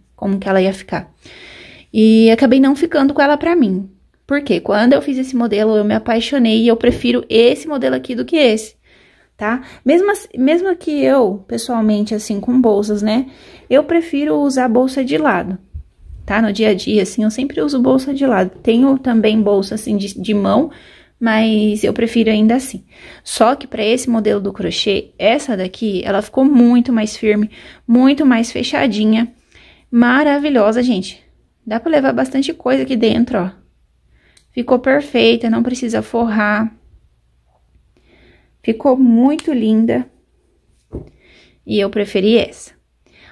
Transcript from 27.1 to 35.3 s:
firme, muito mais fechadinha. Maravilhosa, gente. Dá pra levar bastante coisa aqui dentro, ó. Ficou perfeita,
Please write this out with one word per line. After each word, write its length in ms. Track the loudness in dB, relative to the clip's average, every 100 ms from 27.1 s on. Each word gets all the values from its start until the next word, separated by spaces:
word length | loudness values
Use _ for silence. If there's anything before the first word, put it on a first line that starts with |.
| -4
firme, 320 | -2 0 -2 -6 -20 -12 0
muito 400 | 4 4 4 2
mais 240 | 2 0
fechadinha. 840 | -4 -4 -2 -2 0 0 0 -2 -8 _ _ _ _ -4
Maravilhosa, 920 | 2 2 4 2 0 0 2 2 2
gente. 400 | 0 -2 -4 -12 _ _ _ _
Dá 140 | -8 -6
pra 140 | 0
levar 200 | 0 0
bastante 400 | -2 -2 -2 -4
coisa 300 | -4 -2 -2
aqui 140 | -2 0
dentro, 420 | 0 0 0 -2
ó. 280 | -6 -8 _ _ _ _ _ _ _ _ _ -8
Ficou 220 | 0 0
perfeita, 720 | 2 0 0 0 2